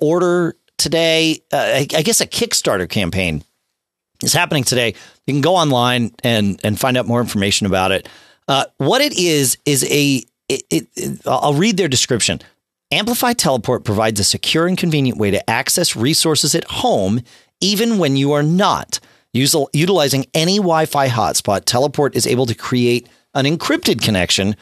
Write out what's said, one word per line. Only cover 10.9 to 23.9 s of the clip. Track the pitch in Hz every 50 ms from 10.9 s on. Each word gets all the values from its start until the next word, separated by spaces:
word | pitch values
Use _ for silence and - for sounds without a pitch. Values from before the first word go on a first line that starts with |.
| -
it, | - - 139 139 - -
I'll | - 135 131 - 147 147
read | 143 180 226 220
their | 180 196
description. | 160 131 120 - - 131 113 - - 90 69 - - _ _ _ _ _ _ _ -
Amplify | - 160 208 220 240 - - 247 240
Teleport | 240 - 165 135 127 - - 127 104 -
provides | - 107 98 110 110 113 101
a | 98
secure | - - 107 - - - 156 165
and | 175 185
convenient | 170 - 175 156 151 139 127 117
way | - 107 101
to | 95 95 - -
access | 113 117 135 - - - 180 - -
resources | 123 110 135 160 - - 170 156 143 - 156 -
at | 170 -
home, | - - - - 254 214 127 98 95 104 127 123 - - - _ _ _ -
even | - 190 208 190 226 233 233 202
when | 175 143 139
you | 139 139 143 147
are | 147 147
not. | 151 165 185 202 185 143 76 - - - - _ - _ _ _ _ -
Usil-, | 113 131 143 - 160 135 - -
utilizing | 147 156 180 202 175 147 139 131 135 131 - -
any | 160 156 175 190
Wi-Fi | 208 208 175 165 160 160 151 - 143 139 135
hotspot, | 120 117 107 80 67 - - - 101 95 -
Teleport | - - 120 135 147 135 - 147 135 -
is | 127 113
able | 117 120 120 131
to | 117 113
create | - - - - 123 120 120 120 123 120 - _ _ _ _ -
an | 139 131
encrypted | 139 160 160 - - 285 330 - -